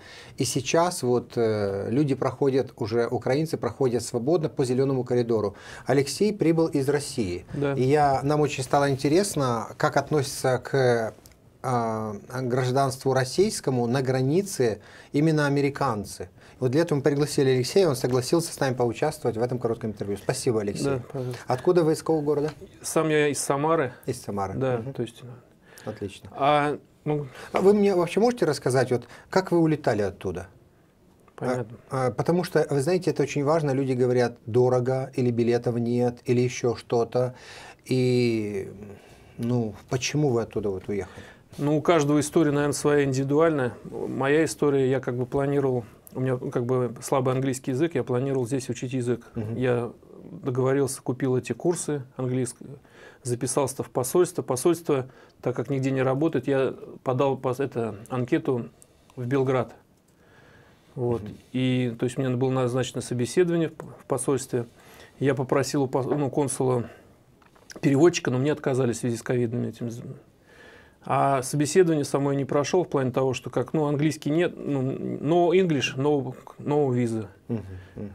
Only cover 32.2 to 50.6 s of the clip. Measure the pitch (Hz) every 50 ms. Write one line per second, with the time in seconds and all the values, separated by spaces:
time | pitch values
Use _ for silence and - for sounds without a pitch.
32.2 | 143 - 170 180 175 - - 156 151 - 143 139 131 156 180 185 180 160 143 -
33.2 | 143 131 - 147 143 135 156 165 151 143 131 135 139 131 131 123 127 123 123 123
34.2 | 123 123 240 - - 117 107 123 123 127 123 127 123 123 131 131 131 131 - -
35.2 | 123 123 120 113 120 113 120 120 120 127 113 120 120 117 120 120 120 120 120 -
36.2 | - - 123 123 123 123 123 - - 123 113 - - - - 117 117 117 - 123
37.2 | 127 123 123 - - - - - - - - _ - - 127 131 127 127 123 123
38.2 | 123 120 113 110 107 104 104 98 95 98 101 98 104 101 98 - - - - -
39.2 | - - - - 120 117 123 123 117 107 98 - - - - 127 - - - 147
40.2 | 151 143 120 117 110 104 - 113 101 104 95 92 - - 104 98 90 - - -
41.2 | - - - - - - - - 143 147 151 151 143 - 175 165 143 143 147 151
42.2 | 139 - - 175 160 147 143 143 147 147 135 - - 147 147 147 143 139 131 131
43.2 | 139 135 143 147 160 170 160 139 127 120 104 - - - - 117 98 104 123 123
44.2 | 135 135 143 156 160 143 - - - 147 143 139 135 127 135 131 127 - 123 120
45.2 | 127 123 - 143 139 139 143 143 139 135 127 123 117 - - - - - - -
46.2 | 131 131 127 123 131 143 - 131 120 120 127 127 127 117 - - - - 151 135
47.2 | 127 131 127 127 131 139 127 127 - - 131 127 165 165 - 127 117 - 123 123
48.2 | 135 139 135 135 123 110 139 135 123 - 120 - - 127 127 131 120 120 120 117
49.2 | - - - 117 110 104 117 120 127 127 123 120 120 113 - - - - - -
50.2 | - - - - - 135 127 127